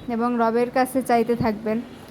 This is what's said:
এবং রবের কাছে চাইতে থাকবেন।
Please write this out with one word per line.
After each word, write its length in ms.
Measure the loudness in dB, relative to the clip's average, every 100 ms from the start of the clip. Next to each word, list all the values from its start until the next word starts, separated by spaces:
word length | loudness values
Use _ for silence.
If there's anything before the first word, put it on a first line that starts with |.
| -6
এবং 280 | -2 0 2
রবের 320 | 2 2 2
কাছে 320 | 2 0 0
চাইতে 340 | 2 2 2 2
থাকবেন। 440 | 0 -2 -2 -4 -4 -14 -18